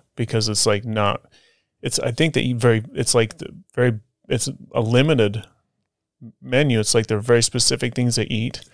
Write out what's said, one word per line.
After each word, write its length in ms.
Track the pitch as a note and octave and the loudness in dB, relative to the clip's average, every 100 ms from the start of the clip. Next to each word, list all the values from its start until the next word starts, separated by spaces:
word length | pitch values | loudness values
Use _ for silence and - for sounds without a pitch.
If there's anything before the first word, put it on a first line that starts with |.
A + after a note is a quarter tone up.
| _ - | _ -8
because 340 | A#2 A2+ G#2+ | -2 -2 0
it's, 160 | G#2 A2+ | 0 0
like, 200 | G#2 A#2 | 0 -2
not, 360 | G#2+ G2+ - _ _ _ _ _ _ | 0 0 -2 _ _ _ _ _ _
it's, 180 | - - | -6 -4
I 120 | B2+ | -2
think 220 | A#2+ D#3+ | 0 0
they 80 | C#3 | 0
eat 160 | B2 B2 | -2 2
very, 260 | A#2+ A2+ A2 | 2 2 0
it's, 200 | - A#2 | -4 0
like, 240 | B2 A2+ - | 2 0 -4
the 180 | - - - - | -16 -16 -8 0
very, 240 | B2 G#2+ - _ - | 0 0 -8 _ -6
it's 220 | B2 C#3 - - | -4 -4 -10 -8
a 80 | B2 | -4
limited 640 | A2 B2 D3+ C#3 G#2 G#2+ - _ _ _ _ _ _ _ A#2 - | 2 2 4 2 2 -2 -10 _ _ _ _ _ _ _ -20 -20
menu. 380 | B2+ B2+ D3 A2+ | -2 0 2 2
It's 160 | G#2 A#2+ | 2 0
like 120 | G#2+ | 0
they're 120 | G#2+ | -2
very 240 | A#2+ A#2+ | 2 2
specific 500 | A2+ B2+ - B2+ B2 | 2 0 0 0 -2
things 220 | B2+ B2 A2+ | -2 0 0
they 80 | |
eat." 440 | - A2 A#2+ - - | -2 -4 -4 -8 -8